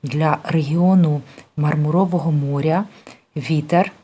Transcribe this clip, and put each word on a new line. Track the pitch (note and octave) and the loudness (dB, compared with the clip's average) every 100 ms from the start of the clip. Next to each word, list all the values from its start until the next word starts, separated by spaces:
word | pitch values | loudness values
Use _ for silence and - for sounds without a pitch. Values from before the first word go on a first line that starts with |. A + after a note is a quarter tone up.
для | C#3 D3+ D#3 D3 | -6 -2 0 -2
регіону | - E3 C#3+ E3 F3+ F#3+ E3 D3 D3 - - - | -2 -2 0 0 4 4 4 0 -6 -20 -16 -4
Мармурового | D3 D3+ D3+ E3 F#3 F3 D3+ | -2 0 0 2 2 0 0
моря | D3+ C#3+ C#3+ D3+ E3 G#3 - - - _ - | 0 0 -2 0 0 -4 -12 -20 -20 _ -12
вітер. | B2+ D#3 D3 E3+ G3 - | -4 -4 0 0 0 -4